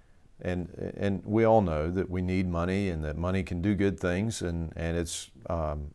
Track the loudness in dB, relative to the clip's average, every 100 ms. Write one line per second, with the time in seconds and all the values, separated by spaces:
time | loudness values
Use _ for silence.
0 | -20 -20 -20 -8 -4 -4 -4 -8 -8 -2
1 | -2 -2 2 4 8 8 6 2 0 0
2 | -2 -2 0 2 2 0 0 0 0 -2
3 | -4 -2 0 0 -2 -2 0 2 2 0
4 | 0 0 -2 -2 -4 -2 -4 -4 -2 -2
5 | -2 -6 -12 -14 -6 -4 -2 -4 -8